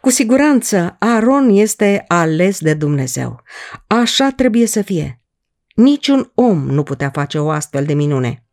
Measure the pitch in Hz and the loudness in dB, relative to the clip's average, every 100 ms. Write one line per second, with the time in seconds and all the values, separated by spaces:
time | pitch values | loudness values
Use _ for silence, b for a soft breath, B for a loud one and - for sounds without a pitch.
0 | 262 - 226 262 294 262 - 202 170 - | 0 0 2 2 4 2 0 -2 -2 -2
1 | 233 233 226 277 262 196 214 - 208 202 | 0 2 2 2 4 4 2 0 0 0
2 | - 175 160 160 185 196 156 151 151 143 | -2 0 0 0 0 0 -2 -2 -2 -2
3 | 127 131 127 120 B B B B _ 226 | -4 -6 -8 -10 B B B B _ 0
4 | 233 - 269 269 254 220 226 214 196 180 | 0 0 -2 2 0 2 0 0 -2 -4
5 | 143 123 _ _ _ _ _ - 254 285 | -4 -12 _ _ _ _ _ 2 4 4
6 | - 269 - - 247 175 131 139 143 139 | 0 0 0 0 2 2 0 -2 -4 -4
7 | 139 143 139 156 151 151 - 139 143 147 | -4 -4 -6 -4 -4 -4 -6 -6 -2 -2
8 | 147 139 123 - _ | 0 0 -2 -6 _